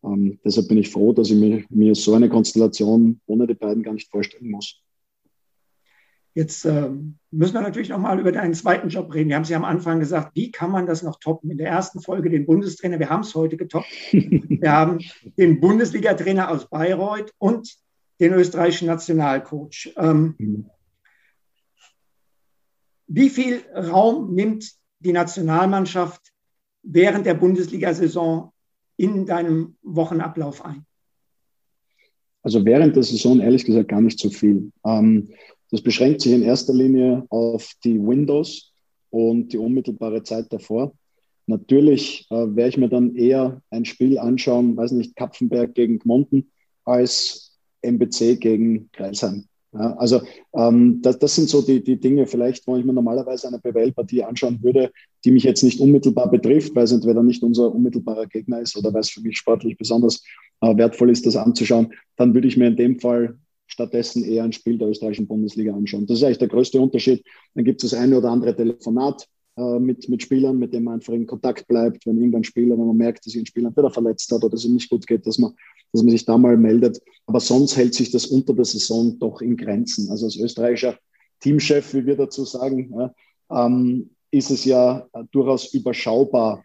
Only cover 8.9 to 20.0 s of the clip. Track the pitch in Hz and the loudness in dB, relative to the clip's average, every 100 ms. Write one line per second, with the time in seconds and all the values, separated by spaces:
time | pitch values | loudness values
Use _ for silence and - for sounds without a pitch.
8.9 | 175 156 151 156 143 160 165 - 170 170 | -8 -8 -4 -2 -2 -4 -4 -2 -4 -2
9.9 | 165 147 160 151 165 233 - 170 190 175 | -2 -2 -4 -6 -8 -8 -8 -6 -4 -4
10.9 | 160 170 151 156 160 156 143 165 175 190 | -6 -8 -10 -8 -6 -6 -8 -4 -4 -6
11.9 | 175 - 190 165 156 147 165 202 160 180 | -12 -10 -6 -2 -2 2 0 0 -6 -6
12.9 | 170 139 170 214 156 160 160 175 165 - | -4 -4 -4 -4 -4 -4 -4 -6 -8 -8
13.9 | - - 196 - 160 156 156 156 147 160 | -18 0 0 2 4 4 4 4 4 4
14.9 | 170 175 - - - 175 156 170 214 214 | 0 -8 -20 -14 2 4 6 4 4 0
15.9 | 208 214 185 170 190 185 160 - 151 170 | 0 -2 -2 0 -2 -2 -4 -6 -4 -2
16.9 | 180 202 214 214 _ 202 233 233 - _ | -2 -4 -6 -10 _ -2 -2 -6 -20 _
17.9 | _ _ _ 170 185 180 175 175 170 165 | _ _ _ 2 4 2 2 -2 0 -4
18.9 | 165 - 160 147 135 139 151 151 - 160 | -6 -2 0 0 -2 -6 -14 -14 -18 -16
19.9 | - | -2